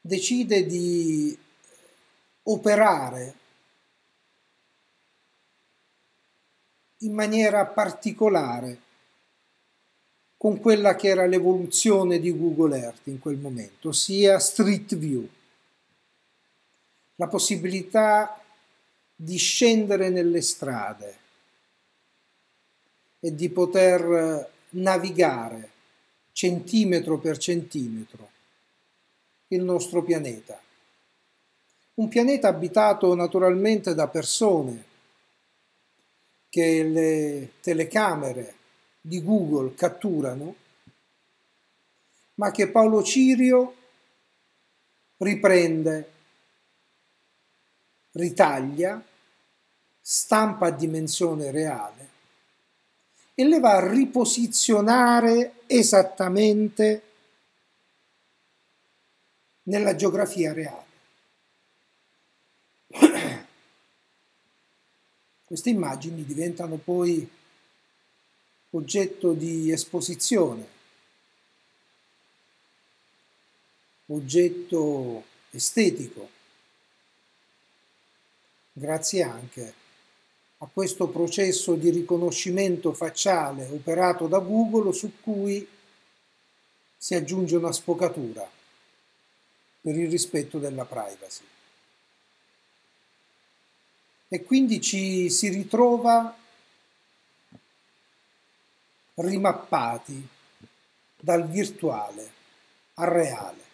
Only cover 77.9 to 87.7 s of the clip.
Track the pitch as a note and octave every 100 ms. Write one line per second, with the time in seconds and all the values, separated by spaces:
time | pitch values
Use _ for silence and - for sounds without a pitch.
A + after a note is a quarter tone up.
77.9 | _ _ _ _ _ _ _ _ - D3
78.9 | D#3 - F#3+ D#3 A#2 B2 - A2+ - _
79.9 | _ _ _ _ _ _ _ C#3+ - F#3
80.9 | - F3 E3+ E3+ G3+ F#3+ F#3 - E3 E3+
81.9 | E3+ E3+ F3 F3 E3+ F#3 F3+ G3 E3+ E3+
82.9 | D3 D#3+ - G3+ F3+ D3 C#3 C3 D3 C#3
83.9 | E3 F3+ F3 E3 F#3+ F3+ A3 A3+ A3 G3+
84.9 | F3+ G3+ - - G3+ G3+ G3+ G3 _ _
85.9 | _ _ _ _ _ _ _ _ _ _
86.9 | _ - F3+ D3 F#3+ F3 E3+ E3